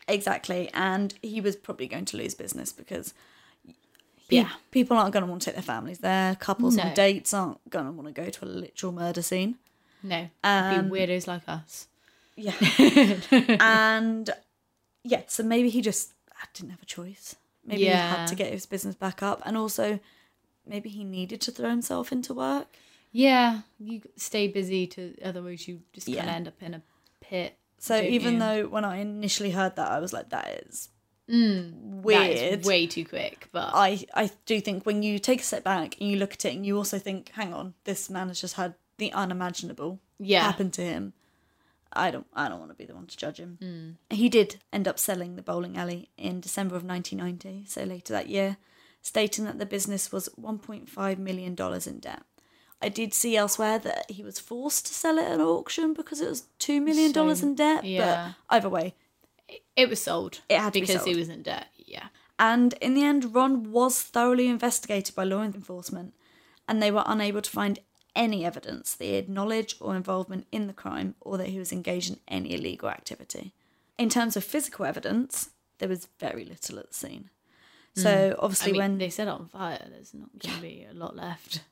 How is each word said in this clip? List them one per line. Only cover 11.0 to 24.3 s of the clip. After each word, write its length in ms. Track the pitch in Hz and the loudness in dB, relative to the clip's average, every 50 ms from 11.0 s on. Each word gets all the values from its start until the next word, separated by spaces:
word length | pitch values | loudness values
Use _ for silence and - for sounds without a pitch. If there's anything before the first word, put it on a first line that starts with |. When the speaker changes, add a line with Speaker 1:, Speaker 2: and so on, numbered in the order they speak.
| 190 175 180 180 175 185 | 2 2 0 0 -2 -4
Speaker 2:
like 200 | 175 175 - - | -6 -6 -6 -8
us. 400 | 165 160 156 - - - - - _ _ _ _ _ _ _ _ _ | -8 -10 -10 -12 -16 -18 -18 -18 _ _ _ _ _ _ _ _ _
Speaker 1:
Yeah. 200 | - 214 202 185 | -8 -6 -4 0
Speaker 2:
<laughs> 1040 | - 220 - - - 262 294 - 294 269 196 202 185 - - - 254 - - 226 196 | 4 4 6 8 10 10 10 12 10 10 8 8 4 2 6 6 6 8 6 6 8
Speaker 1:
And, 680 | 226 220 220 220 220 220 220 220 226 226 226 220 220 214 - - - _ _ _ _ _ _ _ _ _ _ _ - | 8 8 8 8 8 6 4 4 2 0 0 -2 -2 -6 -6 -8 -10 _ _ _ _ _ _ _ _ _ _ _ -4
yeah, 180 | 240 240 - - - | 0 0 0 0 -2
so 160 | - - 220 | -4 -2 0
maybe 260 | 220 226 233 247 247 | 2 4 4 4 4
he 120 | 214 247 | 4 2
just 320 | 214 214 196 - - - _ _ _ _ _ - - - - | 2 2 0 -2 -4 -6 _ _ _ _ _ -18 -16 -16 -16
didn't 180 | - 185 156 | -14 -14 -14
have 100 | 185 170 | -14 -14
a 40 | - | -14
choice. 500 | - - - 175 180 202 - - - - - _ _ _ _ _ | -14 -12 -12 -12 -12 -14 -16 -16 -18 -18 -18 _ _ _ _ _
Maybe 160 | - 208 202 | -4 0 4
he 60 | 196 190 | 6 6
had 300 | 180 180 175 170 175 170 | 6 6 4 2 0 0
Speaker 2:
Yeah. 60 | 170 | -2
Speaker 1:
to 100 | 170 180 | -2 -2
get 160 | 185 196 - | -2 -2 -4
his 140 | - 196 - | -4 -6 -8
business 300 | - - 190 - 196 185 | -8 -8 -6 -6 -8 -8
back 260 | - 190 190 185 - | -6 -6 -6 -4 -2
up. 200 | 196 202 202 - - | -2 -2 -2 -2 -4
And 100 | - 214 220 | -4 -2 -2
also, 420 | 220 220 208 - 220 208 214 202 - _ _ _ _ _ _ _ _ _ _ _ _ | -2 -2 -2 0 0 0 0 -2 -6 _ _ _ _ _ _ _ _ _ _ _ _
maybe 240 | - 208 208 202 226 | -12 -10 -10 -10 -10
he 140 | 202 208 208 | -10 -10 -10
needed 380 | 190 190 185 185 180 226 220 | -8 -6 -6 -6 -6 -6 -6
to 100 | - - | -6 -6
throw 180 | 240 - 240 233 | -4 -4 -2 -2
himself 420 | 240 240 233 - 262 262 247 - | 0 0 -2 -2 -4 -4 -4 -2
into 220 | 269 254 247 - 262 | -4 -4 -4 -4 -4
work. 340 | 247 262 262 285 285 - - _ _ _ _ _ _ _ _ | -4 -2 -2 -2 -2 -4 -8 _ _ _ _ _ _ _ _
Speaker 2:
Yeah, 500 | - 226 262 269 262 254 247 240 226 214 - _ _ - | 2 4 6 6 8 8 6 4 2 0 -4 _ _ -16
you 220 | 214 214 226 220 - - _ | -12 -10 -10 -10 -12 -14 _
stay 320 | - - - | -12 -8 -4